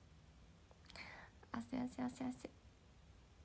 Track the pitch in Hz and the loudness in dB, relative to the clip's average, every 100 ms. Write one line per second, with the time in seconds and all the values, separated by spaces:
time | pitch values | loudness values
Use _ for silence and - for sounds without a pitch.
0 | - - - - - - - - - - | -14 -14 -14 -14 -14 -14 -16 -14 -10 -6
1 | - - - - - 233 233 254 247 254 | -6 -6 -8 -12 2 2 6 6 6 6
2 | 247 254 254 254 - - - - - - | 6 6 4 4 0 -4 -14 -16 -16 -14
3 | - - - - | -14 -14 -14 -14